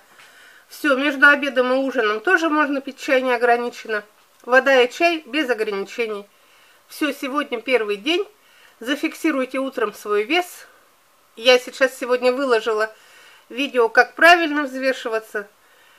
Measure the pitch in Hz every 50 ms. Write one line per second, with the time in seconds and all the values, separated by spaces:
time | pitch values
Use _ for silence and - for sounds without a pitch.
0 | _ _ _ - - - - - - - - - _ _ - - - 302 269 254
1 | 277 294 277 269 294 285 285 262 277 277 240 254 247 254 254 269 269 269 247 254
2 | 220 208 214 220 - 359 381 349 330 330 294 302 302 269 285 269 277 277 - -
3 | - - 269 262 254 262 247 226 240 240 233 240 240 240 233 - - 220 220 208
4 | 208 - _ _ _ _ _ _ - 240 247 254 247 277 269 254 240 254 - -
5 | 339 339 339 320 - 226 233 311 302 240 240 214 220 214 202 196 196 196 - -
6 | 233 214 214 202 202 _ _ _ _ _ _ _ _ _ _ _ _ - - -
7 | 311 294 269 - 285 262 262 294 285 285 240 233 - 262 254 226 220 208 208 196
8 | 202 277 339 359 392 - _ _ _ _ _ _ - - _ - - - 302 285
9 | - 311 - - - 320 269 269 262 254 - 262 269 269 - 262 226 208 202 -
10 | - 208 208 208 214 220 311 359 359 - - - - - _ _ _ _ _ _
11 | _ _ _ _ _ _ _ - 226 254 254 247 - - - - 269 254 262 -
12 | 262 240 247 247 247 254 247 262 285 262 240 220 220 233 220 214 214 220 - -
13 | _ - - - - - - - _ - 226 240 285 254 226 247 233 220 226 247
14 | 240 - - - 320 330 349 349 330 302 294 294 294 262 254 262 262 262 254 -
15 | - 247 220 220 220 - - 214 202 - _ _ _ _ _ _ _ _ _